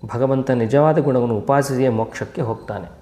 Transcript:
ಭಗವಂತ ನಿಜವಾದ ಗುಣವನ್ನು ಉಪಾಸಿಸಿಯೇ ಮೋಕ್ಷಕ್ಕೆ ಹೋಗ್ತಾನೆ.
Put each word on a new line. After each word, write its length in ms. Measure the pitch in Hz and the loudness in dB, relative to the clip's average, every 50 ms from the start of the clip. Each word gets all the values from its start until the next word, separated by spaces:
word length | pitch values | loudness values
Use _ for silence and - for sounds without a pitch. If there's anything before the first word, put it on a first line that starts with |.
| - 113 - | -14 -8 -4
ಭಗವಂತ 360 | 120 131 135 135 131 131 - | -2 0 2 2 0 0 0
ನಿಜವಾದ 480 | 131 123 117 110 131 139 147 156 156 151 | 0 0 2 2 4 4 4 4 4 2
ಗುಣವನ್ನು 380 | 143 143 127 127 120 120 113 | 2 2 2 0 0 0 -2
ಉಪಾಸಿಸಿಯೇ 520 | 104 - - 139 139 139 139 135 123 131 131 | -2 0 2 2 2 2 0 -2 0 0 2
ಮೋಕ್ಷಕ್ಕೆ 540 | 113 110 113 110 - - - - - 190 147 | 2 0 -2 -4 -6 -10 -10 -10 -6 -6 -6
ಹೋಗ್ತಾನೆ. 480 | 113 113 107 - - 104 98 85 85 - - | -4 -6 -8 -8 -10 -10 -10 -10 -12 -18 -20